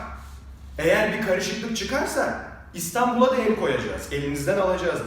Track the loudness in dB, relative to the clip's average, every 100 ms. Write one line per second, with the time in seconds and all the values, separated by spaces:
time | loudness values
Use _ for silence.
0 | -8 -12 -14 -16 -16 -16 -14 0 4 4
1 | 4 0 0 0 0 -4 -4 -4 -2 -2
2 | 0 0 -2 -2 -8 -14 -14 -8 -4 2
3 | 2 6 6 6 2 2 2 0 -2 -6
4 | -4 -4 -2 -2 0 2 2 2 0 -2